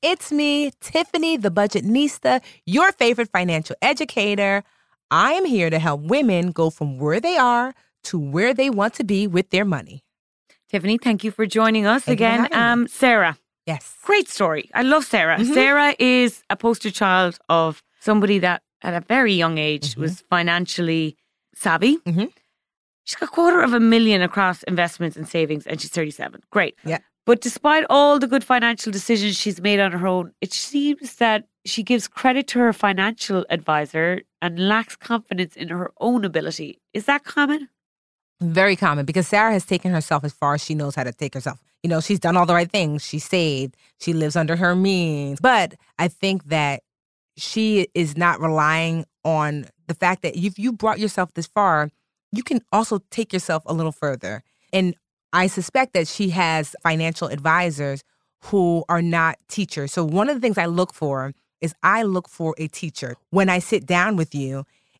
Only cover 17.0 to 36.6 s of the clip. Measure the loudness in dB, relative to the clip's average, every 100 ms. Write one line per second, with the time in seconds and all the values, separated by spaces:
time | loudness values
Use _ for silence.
17 | 2 4 2 -2 0 2 2 -4 _ _
18 | 0 2 4 2 2 -2 _ _ -8 -6
19 | -2 0 2 2 2 0 -2 -2 -6 -6
20 | -6 -6 _ 0 2 0 -2 -2 0 0
21 | -2 -6 _ _ _ -6 0 2 2 2
22 | 0 -2 -2 -8 _ _ _ _ _ _
23 | -14 -8 -4 2 4 4 4 4 4 6
24 | 4 4 2 2 0 -2 -4 -2 -2 -2
25 | -6 -6 -6 -2 -2 -4 -6 -10 -6 -6
26 | -6 -8 -14 -14 _ -2 -2 -4 -8 -8
27 | -8 _ 2 2 0 -2 2 2 4 4
28 | 6 4 2 0 2 2 2 -2 -6 -6
29 | 0 0 0 -2 -4 -2 0 2 2 0
30 | 0 -2 -4 _ -10 -8 -6 -2 -2 -2
31 | -8 0 0 0 -4 _ -8 -6 0 0
32 | -2 0 2 2 0 2 2 2 0 2
33 | -2 -4 -4 -4 -2 -4 -2 -2 -2 -2
34 | -2 -4 -10 _ -6 -2 0 0 -4 -12
35 | -4 -4 -2 -6 -6 -8 -8 -8 -8 -4
36 | 0 0 0 -2 -4 -8